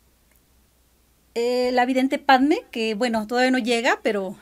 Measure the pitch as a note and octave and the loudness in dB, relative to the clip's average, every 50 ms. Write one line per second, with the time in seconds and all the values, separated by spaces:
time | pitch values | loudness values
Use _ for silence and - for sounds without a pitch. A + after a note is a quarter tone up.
0 | _ _ _ _ _ _ _ _ _ _ _ _ _ _ _ _ _ _ _ _ | _ _ _ _ _ _ _ _ _ _ _ _ _ _ _ _ _ _ _ _
1 | _ _ _ _ _ _ - A#3 A#3 B3 B3 B3 B3 B3 B3+ B3 B3 B3 C4 C4 | _ _ _ _ _ _ -6 -4 -2 0 0 0 0 0 2 2 2 2 2 0
2 | B3+ C4+ C#4+ C#4+ - - C4+ B3+ C4+ D4 F4 A#4+ B4+ - - A#3+ A3 A3 A3 G3+ | 0 0 -2 -2 0 2 2 4 4 4 2 0 -2 -8 -8 -6 -4 -4 -2 -2
3 | B3+ A#3+ A3+ A3 G#3+ G#3+ B3 B3 B3+ B3+ B3+ B3+ G#3+ A#3+ A#3+ A#3 A#3 D4 G4+ G#4+ | -2 -2 -2 -4 -4 -4 -2 0 2 2 0 0 0 0 -2 0 2 0 -2 0
4 | - C4+ G#3 G3+ F#3+ F#3 G3+ - | -2 -2 -2 -2 -4 -6 -10 -12